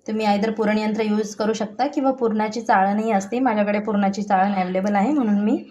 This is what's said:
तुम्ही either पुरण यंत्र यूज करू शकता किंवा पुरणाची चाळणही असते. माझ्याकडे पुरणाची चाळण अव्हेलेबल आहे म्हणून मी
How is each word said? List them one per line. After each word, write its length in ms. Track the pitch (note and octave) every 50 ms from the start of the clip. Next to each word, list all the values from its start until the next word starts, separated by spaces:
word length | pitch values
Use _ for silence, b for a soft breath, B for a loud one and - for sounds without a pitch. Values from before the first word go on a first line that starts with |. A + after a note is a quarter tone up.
| -
तुम्ही 200 | - A3 A3 G#3+
either 260 | G#3 G3+ G3+ G3+ A3 A3
पुरण 240 | - A3 G#3 G#3+ G#3+
यंत्र 240 | G#3+ G#3+ G#3+ A3 A3
यूज 320 | G#3+ G#3 G#3+ G#3+ G3+ -
करू 160 | - A3 G#3 A3
शकता 320 | G#3 A3 G#3 - - B3 C#4+
किंवा 240 | C#4+ D#4 C4 C4+ C4
पुरणाची 460 | C4 B3 A3+ G#3+ G#3+ G#3+ A3 G#3 A#3 A3
चाळणही 480 | - A#3 G3 F#3+ G3 G3+ G#3+ G#3+ A3+ A3
असते. 260 | G3 G3 G3+ - B3
माझ्याकडे 380 | C4 B3+ A3 G#3+ G#3 G#3 G#3 G#3+
पुरणाची 420 | G#3 G#3+ G#3+ G3+ G3+ F#3+ G3+ - G3+
चाळण 300 | - G3+ F#3 F#3+ G3+ G3+
अव्हेलेबल 420 | G3 F#3 F3+ F#3 F#3 F#3+ G#3 G#3
आहे 180 | G3+ G3 B3 D4+
म्हणून 280 | D4+ B3 G#3+ G3+ G3+
मी 160 | G#3 G#3+ B3+ E4 - B